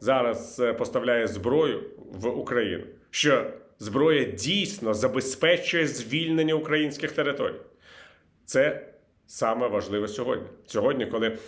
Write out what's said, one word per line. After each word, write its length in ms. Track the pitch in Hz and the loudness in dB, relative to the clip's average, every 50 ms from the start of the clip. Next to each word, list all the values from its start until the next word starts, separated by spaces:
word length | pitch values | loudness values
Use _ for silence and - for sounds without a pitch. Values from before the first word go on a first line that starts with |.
зараз, 600 | - 113 135 131 123 117 110 - - - - - | 0 2 4 4 4 2 0 -2 -6 -10 -4 0
е, 120 | 123 117 110 | 0 2 2
поставляє 540 | - 120 120 - 127 120 120 120 117 113 | 0 -2 -2 -2 -2 2 2 2 2 2
зброю 560 | 104 95 101 92 120 127 156 160 143 113 - - - - - - - - | 0 -2 -2 0 2 2 4 4 2 0 -2 -6 -10 -14 -18 -18 -16 -10
в 160 | 95 98 120 | -4 -4 -2
Україну, 560 | 123 - - - 123 123 110 101 90 80 - - - - _ _ | -2 -2 -4 -2 0 0 0 0 -2 -6 -8 -10 -16 -20 _ _
що 360 | - - - 151 139 120 110 - - - - - _ - | -4 0 2 4 4 4 2 -2 -8 -14 -18 -20 _ -12
зброя 460 | 107 104 101 131 147 160 156 143 127 | -8 -4 0 2 4 4 4 4 2
дійсно 680 | - - 92 98 139 185 208 190 156 - - 117 110 107 | 0 -4 -4 -2 -2 0 0 0 -2 -4 -4 -2 -2 0
забезпечує 920 | 107 117 127 110 131 127 135 - - - 160 175 165 - - - 170 160 | 2 2 0 0 0 -2 -2 -2 0 4 4 4 4 2 0 0 0 0
звільнення 680 | 143 123 120 120 107 127 156 165 160 160 160 160 156 156 | 0 -2 -6 -6 -4 -4 -2 0 0 2 2 2 2 2
українських 580 | 156 151 147 151 156 151 147 - - - 147 - | 0 0 0 0 2 2 0 -2 -4 -6 -6 -2
територій. 480 | - 147 143 139 139 131 - - - - - _ _ _ - - - - - - _ _ _ _ _ _ | 0 0 0 0 -2 -2 -4 -6 -8 -14 -20 _ _ _ -20 -20 -20 -20 -20 -20 _ _ _ _ _ _
Це 440 | - - 131 135 151 - - - - - - _ _ _ _ _ - | -2 2 4 4 4 2 -4 -8 -16 -20 -20 _ _ _ _ _ -16
саме 400 | - - - 113 113 120 123 117 | -8 -2 0 0 2 2 0 0
важливе 400 | 104 101 87 87 101 104 104 107 | 0 0 -2 0 -2 -2 -2 -2
сьогодні. 380 | - - 123 123 127 - - - - - - | -4 -4 -2 -2 -2 -4 -4 -10 -16 -20 -14
Сьогодні, 400 | - - 110 104 131 139 131 117 | -6 -2 2 2 2 2 2 -2
коли 320 | 92 117 113 110 113 110 - - | -2 0 0 0 0 -2 -4 -10